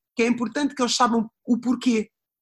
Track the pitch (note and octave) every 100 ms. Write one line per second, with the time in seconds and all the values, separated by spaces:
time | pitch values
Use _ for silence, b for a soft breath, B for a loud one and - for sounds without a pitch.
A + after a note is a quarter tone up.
0 | _ - A#3 A#3+ A#3 D4 C#4+ - A#3+ -
1 | A#3+ A#3 A3 - - A#3+ B3 B3 B3+ A3+
2 | G#3 _ _ _